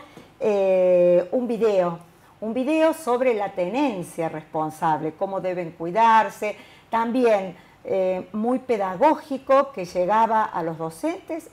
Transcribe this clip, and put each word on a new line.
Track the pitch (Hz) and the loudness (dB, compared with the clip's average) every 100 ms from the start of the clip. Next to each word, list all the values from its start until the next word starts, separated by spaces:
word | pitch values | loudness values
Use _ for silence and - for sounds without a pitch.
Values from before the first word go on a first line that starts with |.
| - - - - | -8 -20 -20 -4
eh, | 214 202 190 185 180 180 175 175 180 | -2 2 2 4 4 6 6 4 2
un | 254 240 | -2 -2
video, | 220 220 196 175 165 - _ _ _ | 0 2 2 0 -4 -14 _ _ _
un | 220 | -6
video | 233 254 320 320 | -4 0 2 2
sobre | 320 254 240 262 | 0 -2 0 0
la | 214 196 | 0 -2
tenencia | - 175 247 285 190 165 - 160 | -4 -4 -2 -2 -4 -8 -6 -6
responsable, | 156 - 160 156 151 165 151 156 - | -6 -8 -6 -6 -2 -2 0 -4 -6
cómo | 196 190 | -6 -4
deben | 185 180 165 | -4 -4 -8
cuidarse, | - 170 202 226 220 196 - 208 - - - _ | -8 -4 2 4 4 2 -4 -8 -8 -18 -20 _
también, | 226 233 254 233 208 190 170 - _ | -4 -2 2 2 2 0 -10 -20 _
eh, | - 190 185 185 180 | -4 -2 0 -2 -6
muy | 214 226 254 | -4 -2 -2
pedagógico | 262 220 190 180 294 302 - 269 - 269 277 | -2 -2 -4 2 2 2 -4 -8 2 2 2
que | - 175 | -6 -6
llegaba | 180 180 214 226 220 | -2 0 2 2 0
a | 214 180 | -2 -4
los | 165 160 | -6 -6
docentes | 165 - 311 370 - 320 - | -10 -6 -6 -6 -10 -10 -10